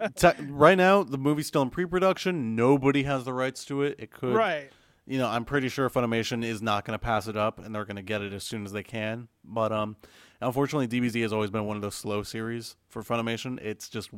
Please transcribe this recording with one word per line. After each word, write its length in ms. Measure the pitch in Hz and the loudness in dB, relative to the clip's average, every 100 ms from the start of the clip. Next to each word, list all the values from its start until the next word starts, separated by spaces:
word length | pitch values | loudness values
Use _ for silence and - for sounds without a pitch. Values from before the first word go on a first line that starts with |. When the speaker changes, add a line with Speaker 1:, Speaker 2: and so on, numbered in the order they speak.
| 214 | -2
Speaker 1:
te-, 140 | - 175 160 143 | 4 4 4 -4
right 280 | 143 151 190 | 6 8 8
now, 240 | 185 202 | 8 6
the 160 | 170 135 | 4 0
movie's 280 | 139 151 147 | 0 0 0
still 160 | 151 | 0
in 80 | 127 | 0
pre-production. 840 | 170 175 180 190 180 185 175 113 | -2 -2 2 2 2 0 -2 -2
Nobody 480 | 113 123 139 135 139 | 2 6 6 4 2
has 200 | 135 135 | 2 -2
the 80 | 123 | -2
rights 320 | 127 131 131 - | -2 -2 -4 -6
to 160 | 139 | -2
it. 140 | 143 - | -2 -4
It 120 | 104 | -14
could, 220 | - 127 | -6 0
Speaker 2:
Right. 360 | 220 208 156 135 - _ _ - | 2 2 -2 -8 -20 _ _ -6
Speaker 1:
you 120 | 131 | -2
know, 80 | 120 | 0
I'm 160 | 117 | 0
pretty 240 | 113 143 127 | 0 0 0
sure 200 | - 127 | 0 0
Funimation 540 | 131 120 113 110 117 | 2 2 0 0 -2
is 180 | 117 110 | -4 -2
not 220 | 113 104 | 0 -2
gonna 140 | - 110 | -2 -6
pass 280 | 117 107 107 | -2 -2 -2
it 100 | 107 | -2
up, 220 | 107 - | -2 -2
and 160 | 107 | -10
they're 100 | 107 | -8
gonna 180 | 104 101 | -8 -8
get 200 | 95 107 | -4 -4
it 100 | 101 | -4
as 120 | 98 | -8
soon 200 | - 113 | -8 -8
as 60 | 101 | -6
they 100 | 101 | -8
can. 440 | - 113 107 117 117 _ | -8 -6 -6 -6 -12 _
But, 300 | - 113 110 | -8 -2 0
um, 240 | 107 107 107 - - - - | 0 -4 -8 -20 -20 -20 -6
unfortunately, 460 | 123 123 139 151 123 | -4 0 0 0 0
D 140 | 123 | 0
B 80 | 123 | 0
Z 120 | 117 | 0
has 100 | 110 | 0
always 180 | 110 107 | 0 -2
been 140 | 110 104 | -2 -4
one 100 | 104 | -4
of 60 | |
those 120 | 101 - | -6 -6
slow 260 | 107 104 | -4 -4
series 540 | 98 113 113 117 113 - _ | -4 -8 -6 -8 -10 -18 _
for 140 | 117 | -12
Funimation. 560 | 107 117 113 113 131 127 | -4 -2 0 -2 -6 -8
It's 280 | 107 107 - | -8 -8 -8
just 220 | 110 - | -10 -10